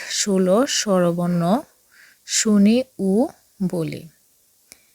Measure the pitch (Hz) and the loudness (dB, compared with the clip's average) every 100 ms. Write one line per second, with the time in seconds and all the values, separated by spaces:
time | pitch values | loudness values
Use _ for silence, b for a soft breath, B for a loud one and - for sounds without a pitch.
0 | - - 208 190 185 202 285 - 214 185 | -8 -6 -2 0 2 2 0 -4 0 0
1 | 175 170 175 175 170 240 - _ b b | 0 0 -2 0 0 0 -4 _ b b
2 | b b - - 220 208 202 240 254 - | b b -8 -2 2 4 4 4 0 -4
3 | 190 196 311 - _ - 180 180 151 147 | 0 2 0 -4 _ -6 -4 -4 -6 -8
4 | 160 _ _ _ _ _ _ b b | -14 _ _ _ _ _ _ b b